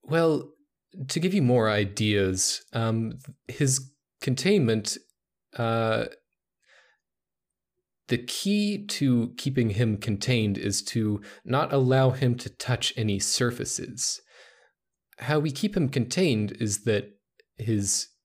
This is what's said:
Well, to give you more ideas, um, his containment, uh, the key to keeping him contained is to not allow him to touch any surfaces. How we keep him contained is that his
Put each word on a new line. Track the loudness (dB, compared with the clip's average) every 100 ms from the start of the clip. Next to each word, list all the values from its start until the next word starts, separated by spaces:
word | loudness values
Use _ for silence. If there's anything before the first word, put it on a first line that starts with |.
| 0
Well, | 2 4 2 -2 _ _ _ _ -14 -6
to | -2
give | 0
you | 2
more | 4 4 4
ideas, | 2 0 0 0 2 2 2 -2 -2 -6
um, | -2 0 0 -4 -8 -16 -20 -16
his | 0 0 0 -4 _ _ _
containment, | -4 0 2 4 4 2 -2 -8 _ _ _ _ _ -4
uh, | -2 0 0 0 -2 -8 _ _ _ _ _ _ _ _ _ _ _ _ _ _ _ _ _ _ -4
the | -4
key | -2 -6 0 0 0 -2 -6
to | -2 2 2 0 -4
keeping | -4 0 0
him | 2 0 0
contained | -2 -2 0 2 2 0
is | -2 -4
to | -4 -2 0 -2 -6 -20
not | -2 0 2
allow | 2 4 4 4
him | 4 0 0
to | -6
touch | -10 -4 -2 -2 -2
any | -2 0
surfaces. | -2 0 0 -2 -6 -6 -8 -6 -6 -6 _ -20 -20 _ _ _ _ _ _ -12
How | -2 0
we | 0
keep | -2 -2 0
him | 0
contained | 0 -2 0 2 2 -2 -2
is | -4 -2
that | 0 0 -2 _ _ _ _ _
his | -2 0 0 -2 -4 _